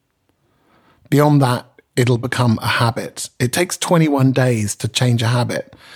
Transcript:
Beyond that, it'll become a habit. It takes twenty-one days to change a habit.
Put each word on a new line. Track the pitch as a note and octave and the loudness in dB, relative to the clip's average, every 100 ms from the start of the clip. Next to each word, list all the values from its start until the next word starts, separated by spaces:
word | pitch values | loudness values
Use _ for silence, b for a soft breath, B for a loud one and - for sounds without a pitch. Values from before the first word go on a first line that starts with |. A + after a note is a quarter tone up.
| _ _ _ _ b b b b b b b | _ _ _ _ b b b b b b b
Beyond | C#3 D3 D3 | 2 4 4
that, | C3 B2 - _ _ - | 2 -2 -8 _ _ -2
it'll | A#2+ A#2+ | 0 0
become | A#2 - B2 A2 | -2 0 0 0
a | A#2 | -2
habit. | - A#2+ A2 F#2+ - - - | 0 -2 -2 -10 -12 -12 -4
It | B2 | -4
takes | - F3+ - | -2 -4 -4
twenty-one | - F3 D#3 C#3 C3 | 0 2 2 2 2
days | C3 B2+ A#2 G#2 - | 2 0 0 -4 -6
to | A#2 | -6
change | - B2 A#2 | -2 0 0
a | A2+ | 0
habit. | B2 A2+ - - B B | -2 -2 -6 -10 B B